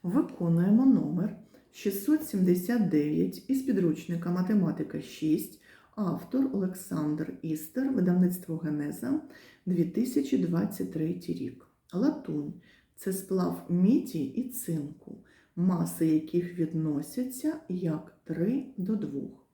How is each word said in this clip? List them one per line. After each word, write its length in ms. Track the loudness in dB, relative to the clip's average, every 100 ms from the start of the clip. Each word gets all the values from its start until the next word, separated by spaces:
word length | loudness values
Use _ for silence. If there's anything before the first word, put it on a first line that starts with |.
Виконуємо 800 | 2 0 0 -2 2 4 6 8
номер 520 | 8 6 4 0 -2 -6 -18 -20 _
шістсот 520 | -4 -4 -2 0 0
сімдесят 680 | 0 2 4 4 2 2 4
дев'ять 600 | 4 2 2 0 -2 -2
із 120 | -2
підручника 680 | 2 2 2 0 -4 -4 -2
Математика 720 | 0 2 2 2 0 -6 -6
шість, 600 | -10 -4 0 0 -2 -14 -20 -20 _
автор 540 | -4 -2 -2 -2 0 0
Олександр 800 | 0 -2 -4 -6 -2 -2 -2 -4 -6
Істер, 500 | -6 -6 -6 -4 0
видавництво 680 | 2 4 6 4 2 -6 -6
Генеза, 640 | -2 -2 -4 -6 -2 -4 -4 -20 -20 _
дві 200 | -2 0
тисячі 520 | 2 0 2 0 2 0
двадцять 560 | 2 2 0 -4 -6
третій 400 | -2 -2 -4 -6
рік. 340 | -6 -6 -10 -20 _ _
Латунь — 600 | 0 0 0 -6 -6 -6 -12 _ _ _
це 180 | -8 -4
сплав 520 | -4 -2 0 0 -4 -2
міді 540 | 4 6 6 2 -4
і 260 | -4 -4 -6
цинку, 680 | -8 -4 -4 -4 -12 -18 -18 _ _ _
маси 520 | 0 0 2 -2 0 2
яких 520 | 2 2 -2 -2 -4
відносяться 1000 | -2 0 -2 -2 -4 -6 -6 -4 -4 -4 -8
як 460 | -4 -2 -4 -8 _
три 420 | -8 -2 0 0 -4 -6
до 180 | -4
двох. 500 | -2 -4 -6 -10 -14 _